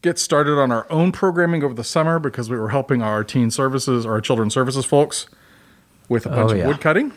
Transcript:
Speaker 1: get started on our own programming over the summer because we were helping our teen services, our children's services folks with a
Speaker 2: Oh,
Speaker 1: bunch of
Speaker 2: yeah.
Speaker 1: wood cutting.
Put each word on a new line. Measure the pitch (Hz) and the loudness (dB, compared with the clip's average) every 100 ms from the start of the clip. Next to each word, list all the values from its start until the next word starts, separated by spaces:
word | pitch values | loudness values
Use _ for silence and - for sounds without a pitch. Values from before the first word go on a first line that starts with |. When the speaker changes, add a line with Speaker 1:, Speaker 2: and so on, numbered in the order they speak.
Speaker 1:
get | 175 165 | -2 -2
started | - 147 147 147 | 0 0 2 2
on | 135 | 2
our | 117 - | 0 -2
own | 156 175 | 0 0
programming | 175 190 170 170 165 | 2 0 2 0 0
over | 143 | -2
the | 117 | -4
summer | 113 170 160 165 | -4 0 0 0
because | 143 117 113 | -2 -6 -6
we | 123 | -4
were | 107 | -2
helping | 139 131 131 | -2 0 0
our | 110 107 107 | 0 -2 0
teen | 135 113 | 0 0
services, | 113 135 131 131 123 113 | 2 0 0 0 -2 0
our | 110 | -2
children's | 107 120 107 | 0 2 2
services | 131 131 135 127 | 0 0 -2 2
folks | 143 143 - - _ _ - _ _ _ _ _ | 2 2 -2 -12 _ _ -20 _ _ _ _ _
with | 117 - | -2 0
a | |
Speaker 2:
Oh, | 120 | 0
Speaker 1:
bunch | 110 | 2
of | 107 | 2
Speaker 2:
yeah. | 85 | 0
Speaker 1:
wood | 143 | 0
cutting. | 160 165 285 | 0 0 0